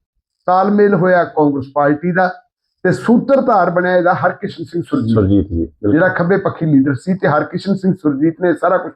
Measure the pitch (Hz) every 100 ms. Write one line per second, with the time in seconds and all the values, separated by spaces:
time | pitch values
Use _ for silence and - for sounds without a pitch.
0 | _ _ _ _ - 185 202 208 208 185
1 | 185 180 160 - 147 139 131 147 147 147
2 | 175 175 185 - _ _ _ _ 180 -
3 | - 240 - 277 247 208 175 175 180 185
4 | 175 156 180 - 202 - 156 170 - 135
5 | 113 113 95 101 87 82 82 - 101 151
6 | 180 - 170 190 - - 160 139 139 131
7 | 185 190 185 151 151 175 196 190 190 180
8 | 151 135 160 160 175 151 175 180 160